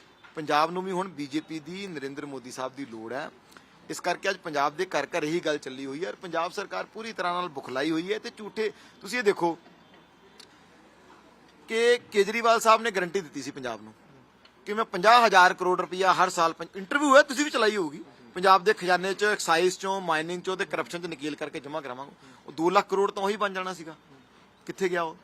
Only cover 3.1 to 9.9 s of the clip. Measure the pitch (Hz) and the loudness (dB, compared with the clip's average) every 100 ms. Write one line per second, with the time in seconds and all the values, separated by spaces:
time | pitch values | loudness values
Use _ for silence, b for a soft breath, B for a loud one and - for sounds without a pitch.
3.1 | 123 156 - _ B B B - 156 180 | -10 -10 -16 _ B B B -14 -8 -4
4.1 | 175 196 190 175 143 143 147 185 160 135 | -2 -2 -4 -4 -2 -2 -2 -4 -2 -2
5.1 | 170 151 170 156 151 151 139 139 139 190 | -4 -2 -2 -2 -4 -6 -12 -10 -8 -8
6.1 | - 185 160 175 208 190 185 185 202 226 | -10 -8 -6 -4 -6 -8 -10 -10 -12 -12
7.1 | 208 180 175 180 135 127 127 156 160 180 | -6 -4 -2 -4 -8 -8 -4 -2 -2 -2
8.1 | 214 233 233 208 202 220 - B B 208 | -6 -6 -12 -12 -4 -4 -6 B B -8
9.1 | 247 208 185 170 160 - - - | 0 0 2 0 -2 -12 -20 -20